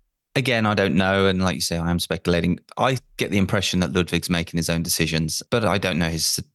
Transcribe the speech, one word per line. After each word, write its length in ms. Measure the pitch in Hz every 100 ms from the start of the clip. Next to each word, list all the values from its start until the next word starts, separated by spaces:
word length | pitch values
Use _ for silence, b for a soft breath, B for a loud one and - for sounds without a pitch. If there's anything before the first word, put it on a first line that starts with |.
| _ _ _ 139
Again, 300 | 127 117 110
I 80 |
don't 220 | 101 98 92
know. 320 | 95 98 98
And 140 | 92
like 140 | 92 76
you 60 |
say, 160 | - 85
I 120 | 82
am 100 | 90
speculating. 600 | - 85 - 87 87 82 _ -
I 200 | 123 131 _ -
get 160 | 123
the 60 | 101
impression 420 | 95 104 - 92
that 140 | 82
Ludwig's 360 | 92 85 87 -
making 280 | 85 82 85
his 120 | 80
own 140 | 82
decisions, 580 | 82 - 80 80 80 - -
but 140 | 120
I 140 | 101 95
don't 200 | 95 82
know 120 | 85
his 340 | 80 - - -